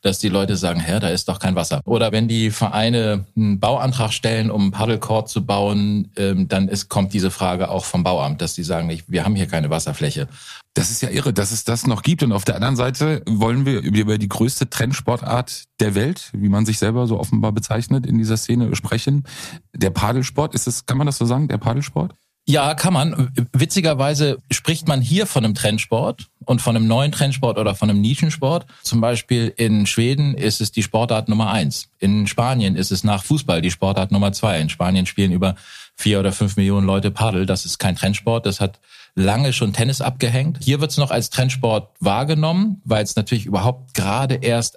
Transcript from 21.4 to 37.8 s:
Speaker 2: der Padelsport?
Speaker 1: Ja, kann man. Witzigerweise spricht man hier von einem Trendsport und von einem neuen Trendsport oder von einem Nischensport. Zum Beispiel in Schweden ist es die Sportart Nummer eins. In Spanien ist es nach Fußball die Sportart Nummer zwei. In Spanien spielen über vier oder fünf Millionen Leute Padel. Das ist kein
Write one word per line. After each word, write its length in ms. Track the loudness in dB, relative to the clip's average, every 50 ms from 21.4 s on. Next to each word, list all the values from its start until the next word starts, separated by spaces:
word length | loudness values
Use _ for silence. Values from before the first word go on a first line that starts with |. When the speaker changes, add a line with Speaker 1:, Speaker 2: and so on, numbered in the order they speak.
| 0 0
Speaker 2:
der 80 | -2
Padelsport? 560 | -2 -2 -2 -2 -2 -4 -4 -2 -4 -4 -4 -6 _ _ _ _ _ _
Speaker 1:
Ja, 300 | 2 2 2 2 2 0
kann 180 | 0 0 2 2
man. 400 | 2 2 0 2 0 -2 0 0 -2 -2 0 2
Witzigerweise 840 | 2 2 2 2 0 2 2 2 2 2 0 2 2 2 0 0 -2 -4 _
spricht 360 | -6 -4 -2 -2 -2 -2 0
man 140 | 0 2 2
hier 260 | 2 2 2 2 2
von 180 | 2 0 0 2
einem 100 | 2 0
Trendsport 760 | 0 0 0 0 0 -2 -2 -2 0 0 -2 -4 -6 -12 -20 _ _ -2
und 160 | 0 0 2
von 160 | 2 2 2
einem 100 | 2 4
neuen 240 | 4 4 4 2 0
Trendsport 480 | 0 0 0 0 0 0 0 0 0 0
oder 160 | 0 0 0
von 140 | 2 2 2
einem 140 | 4 4 4
Nischensport. 640 | 2 2 2 0 0 0 0 0 0 0 0 -4 -6 -20 -10 -8
Zum 180 | 0 0 2
Beispiel 520 | 2 2 0 -2 -2 _ 0 0 0 0 0
in 300 | 0 2 2 4 4 2
Schweden 480 | 2 2 2 2 2 2 2 2 0 0
ist 260 | 0 0 -2 0 0
es 120 | -2 -2 -2
die 100 | -2 -4
Sportart 480 | 0 0 0 0 2 0 -2 0 0
Nummer 200 | 2 2 2 2
eins. 380 | 0 0 0 0 -2 -4 -10 _ _ _
In 280 | 0 2 2 2 2
Spanien 500 | 0 0 0 0 2 2 2 2 2 0
ist 160 | 0 0 -2 -2
es 100 | 0 0
nach 220 | 0 0 0 0
Fußball 380 | 0 0 0 2 0 0 0 0
die 80 | -2
Sportart 420 | -2 0 0 0 0 0 0 0 2
Nummer 200 | 2 2 2 0
zwei. 280 | 0 0 0 0 0
In 80 | 0 -2
Spanien 380 | -2 0 0 2 2 2 0
spielen 260 | 0 0 0 2 2 2
über 240 | 2 0 0 -2 -2 -10 -20 -20 -20 -20 -20 _
vier 240 | -4 0 2 2 2
oder 100 | 2 0
fünf 260 | 0 0 -2 0 2
Millionen 300 | 2 2 2 2 2 2
Leute 240 | 2 2 2 0 -2
Padel. 360 | -2 0 -2 0 0 0 0
Das 180 | 0 -2 -2 -2
ist 140 | -6 -8
kein 180 | -2